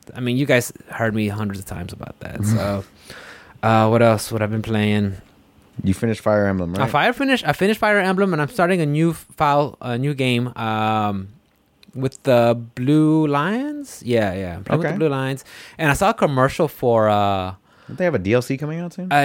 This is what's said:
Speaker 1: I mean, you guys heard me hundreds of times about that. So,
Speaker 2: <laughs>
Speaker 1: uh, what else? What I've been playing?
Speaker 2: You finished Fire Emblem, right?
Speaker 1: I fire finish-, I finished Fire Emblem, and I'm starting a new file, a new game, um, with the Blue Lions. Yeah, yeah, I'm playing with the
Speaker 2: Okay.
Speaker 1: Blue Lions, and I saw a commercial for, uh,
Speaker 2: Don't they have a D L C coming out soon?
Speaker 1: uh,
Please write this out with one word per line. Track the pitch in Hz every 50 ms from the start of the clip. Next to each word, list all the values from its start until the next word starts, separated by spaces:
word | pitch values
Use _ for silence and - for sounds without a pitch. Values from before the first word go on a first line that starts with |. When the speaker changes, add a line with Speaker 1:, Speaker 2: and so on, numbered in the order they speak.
| _ - -
Speaker 1:
I | -
mean, | 123 120 120
you | 131 143
guys | 135 135 123 117 - - - - -
heard | - - 113 113 104
me | 110 107
hundreds | 104 101 104 110 101 98 95
of | 95
times | - 90 87 87 87 98
about | - - - - _
that. | - - - - 101
So, | 104 113 107 92 101 101 101 101 - _ _ - - - - -
Speaker 2:
<laughs> | - - - - - - - -
Speaker 1:
uh, | 110 113 110 110 110
what | 113 117 117
else? | 117 110 104 - -
What | 113 107 107
I've | 104 110
been | 110 107
playing? | 113 110 107 104 107 104 104 101 98 98 - - - _ _ _ _ _ _ _ _ _ - -
Speaker 2:
You | 95 95
finished | - - 113 107 -
Fire | - 107 107 104 101
Emblem, | 98 95 92 87 85 87
right? | 98 131
Speaker 1:
I | 113
fire | 107 143 165 226 247
finish-, | - 277 269 262 226 -
I | 151 143
finished | - 185 202 220 -
Fire | 226 214 208 208
Emblem, | 180 185 185 185 202 190 175
and | 151
I'm | 147 131
starting | - - 175 175 190 180
a | 156
new | 147 147 151 165 170 160
file, | - - - - - 156 147 143 165 160 120 - -
a | - 123 120 120
new | 135 143 147
game, | 131 131 127 123 120 123 123 123
um, | - 117 110 110 107 110 110 110 110 107 104 101 98 95 101 110 _ _ _ _ _ _ _ _ _ _ _ -
with | 127 135 131 - - -
the | 135 123 120 117 120 117 120 117 117 -
Blue | 127 127 135 151 156 156 156 156 156 156
Lions. | 147 143 143 151 180 214 247 277 294 294 294 277 - - - -
Yeah, | 117 120 113 107 95 90
yeah, | 95 95 90 85
I'm | 92 95
playing | - - 156
with | 170
the | 151
Speaker 2:
Okay. | 160 -
Speaker 1:
Blue | 160 151
Lions, | 139 135 131 131 135 131 - - - - - - -
and | - 156 147
I | 139
saw | - 196 202
a | 226
commercial | - 214 156 139 127 127 135 - - 170 143
for, | - - - 123 117 113 107 107
uh, | 104 104 101 101 98 95 92 92 95 - _ _ _ _ _ -
Speaker 2:
Don't | 123 127
they | 180
have | 175 147
a | 104
D | 90 98 117
L | 123 123
C | - 139
coming | 131 151 147 156 170
out | 175 175 -
soon? | - 180 185 143
Speaker 1:
uh, | 143 139